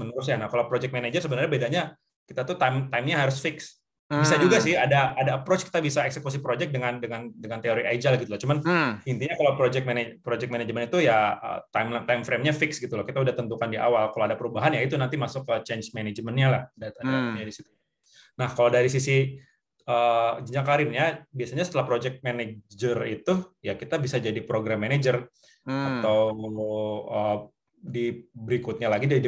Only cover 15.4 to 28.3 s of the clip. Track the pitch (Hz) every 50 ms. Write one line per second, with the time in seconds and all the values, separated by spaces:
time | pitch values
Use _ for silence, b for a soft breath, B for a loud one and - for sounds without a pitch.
15.4 | 135 - 117 107 - - 117 110 107 - - 110 107 107 104 113 113 113 123 135
16.4 | 135 131 - - - - _ 110 110 110 - - 123 131 135 131 123 117 110 110
17.4 | 107 107 - - - _ _ _ _ _ _ _ b b b b b b b -
18.4 | 127 123 - - 120 120 123 123 123 131 135 131 135 139 135 135 135 135 B B
19.4 | B B B B B _ _ _ - - 120 117 120 120 117 117 117 117 - -
20.4 | 135 110 123 139 135 143 143 151 147 123 117 131 156 165 156 - - _ - 127
21.4 | 120 120 127 156 180 175 156 135 120 - 120 120 127 127 131 - 131 123 120 120
22.4 | 117 107 110 101 _ _ - - 127 120 117 110 113 117 110 - - - 185 185
23.4 | 180 - _ _ - 101 98 - - - 165 156 135 131 139 120 107 110 107 -
24.4 | - - 120 110 107 107 110 104 107 113 139 143 131 127 123 123 123 - b b
25.4 | b b b b b 131 135 135 139 135 131 120 110 107 107 110 110 110 110 110
26.4 | 107 107 107 107 107 107 107 107 107 107 107 104 - - 110 107 107 104 104 104
27.4 | - - _ _ _ _ _ _ - 135 120 120 117 120 120 - - _